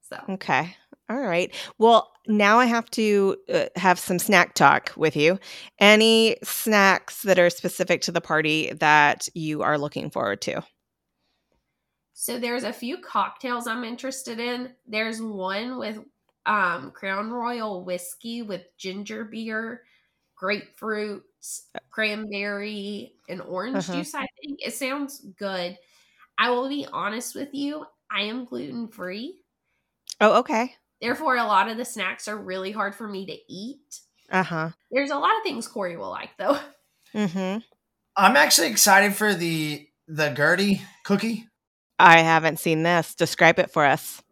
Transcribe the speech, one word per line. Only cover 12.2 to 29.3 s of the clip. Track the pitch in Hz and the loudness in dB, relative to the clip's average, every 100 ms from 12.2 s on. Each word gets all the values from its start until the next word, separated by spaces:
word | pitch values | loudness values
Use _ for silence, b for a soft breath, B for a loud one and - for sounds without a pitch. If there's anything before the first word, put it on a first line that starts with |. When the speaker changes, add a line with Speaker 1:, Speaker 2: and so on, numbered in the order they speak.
| - 240 | -8 -6
Speaker 1:
there's | 233 240 | -4 -4
a | 247 | -6
few | - 240 349 | -8 -8 -8
cocktails | - 220 196 - 262 247 240 | -6 -2 -2 -4 -6 -6 -4
I'm | 226 | -6
interested | 233 240 262 269 - 226 | -6 -8 -10 -10 -10 -8
in. | 240 247 247 _ _ | -6 -6 -8 _ _
There's | 214 226 226 | -4 -4 -4
one | 226 208 185 196 240 254 | -8 -6 -4 -4 -6 -8
with, | 220 214 - _ _ _ - | -8 -10 -16 _ _ _ -2
um, | 208 185 175 - | 0 0 -2 -8
Crown | - 196 196 220 | -12 -8 -6 -6
Royal | 247 240 240 220 190 | -6 -6 -4 -6 -8
whiskey | 185 180 - - 233 233 | -8 -8 -8 -14 -12 -10
with | 220 180 175 _ | -8 -10 -12 _
ginger | 190 190 202 214 | -10 -10 -10 -12
beer, | 220 220 226 220 226 233 _ _ _ _ _ _ | -12 -10 -8 -8 -8 -12 _ _ _ _ _ _
grapefruits, | 185 202 - _ 220 214 214 202 _ _ - - - - _ | -4 -4 -6 _ -8 -6 -6 -8 _ _ -14 -14 -14 -16 _
cranberry, | - 214 208 214 202 202 202 208 214 202 208 - _ _ | -4 -4 -4 -8 -6 -6 -6 -8 -8 -10 -10 -12 _ _
and | 185 | -14
orange | - 180 214 262 170 | -8 -8 -4 -4 -4
Speaker 2:
Uh-huh. | 175 | -6
Speaker 1:
juice, | 175 | -6
I | 294 269 _ | -8 -10 _
think. | 294 277 | -14 -10
It | - | -10
sounds | 233 262 285 277 - 214 185 | -8 -6 -6 -8 -12 -20 -10
good. | 202 185 175 185 b b b b b - | -8 -6 -8 -10 b b b b b -2
I | 226 | 0
will | 247 269 | 0 -2
be | 285 - | -6 -8
honest | - 190 220 240 | -6 -6 -6 -10
with | - 269 | -10 -10
you, | 277 285 302 - _ _ | -6 -6 -8 -14 _ _
I | 208 | -6
am | 208 240 | -6 -6
gluten-free. | 247 247 277 247 226 220 180 196 262 | -10 -10 -10 -10 -10 -10 -12 -10 -12